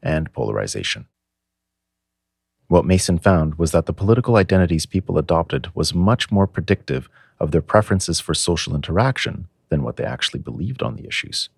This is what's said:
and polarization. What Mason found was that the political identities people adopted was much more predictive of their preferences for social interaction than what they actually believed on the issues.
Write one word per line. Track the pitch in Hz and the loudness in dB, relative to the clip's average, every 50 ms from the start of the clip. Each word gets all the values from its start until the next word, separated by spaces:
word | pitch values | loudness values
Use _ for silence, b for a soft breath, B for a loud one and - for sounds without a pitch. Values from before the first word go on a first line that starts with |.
| - | -2
and | - 78 78 80 76 _ | 0 -2 -2 -2 -4 _
polarization. | - 62 53 53 52 50 - - 52 50 - - 57 - _ _ _ _ _ _ _ _ _ _ _ _ _ _ _ _ _ _ _ _ _ _ _ _ _ _ _ _ _ _ _ _ _ | -6 -4 -2 -2 -2 -4 -4 -6 -6 -6 -6 -6 -8 -10 _ _ _ _ _ _ _ _ _ _ _ _ _ _ _ _ _ _ _ _ _ _ _ _ _ _ _ _ _ _ _ _ _
What | 87 87 80 | 4 4 4
Mason | 85 92 92 - - 90 82 | 6 2 2 4 2 0 2
found | - 104 95 85 78 78 76 | 4 4 4 4 4 0 0
was | 78 85 82 - | -2 -2 2 2
that | 87 80 | 0 0
the | - 80 | 0 -4
political | - 98 98 113 117 123 - 120 | -4 2 2 2 2 2 2 4
identities | 107 95 85 95 92 92 85 85 80 - | 4 4 4 4 4 4 4 2 0 -2
people | - - - 92 - 170 - | 0 -2 -4 -2 0 -2 -2
adopted | - - - 82 82 - - 69 - - - | 0 2 2 2 2 0 -4 -6 -6 -6 -6
was | - 82 - - | -4 -4 -2 0
much | 87 90 98 117 123 - - - | 2 2 2 2 2 0 0 2
more | 98 98 | 2 2
predictive | 92 - - 78 - 101 - - - 69 65 65 - b b b b b b | 2 0 -6 0 0 0 -2 0 -6 -6 -6 -6 -8 b b b b b b
of | - 76 | -4 0
their | 73 85 | 0 0
preferences | 76 - - 107 107 - 104 92 - - 85 - | 0 4 4 4 4 4 0 0 0 -2 -4 -4
for | - - 80 | -2 -4 -4
social | - - - 87 80 - - - | -2 0 -2 -2 -2 -2 -4 -4
interaction | 73 71 - 80 92 117 135 131 - - - - - 90 - _ _ _ _ | -4 -4 -2 0 0 2 2 0 -2 -4 -6 -6 -8 -12 -16 _ _ _ _
than | - 151 139 | -2 -2 -2
what | 117 - | -2 -4
they | - 113 | -6 -6
actually | 107 120 - - - - - | -6 -6 -4 -6 -6 -6 -6
believed | - - 120 - 82 107 131 127 - | -10 -10 -8 -6 -6 -6 -4 -4 -6
on | 120 117 | -6 -6
the | 104 - | -8 -12
issues. | - - - - - - - - - _ | -8 -6 -6 -6 -6 -8 -8 -8 -8 _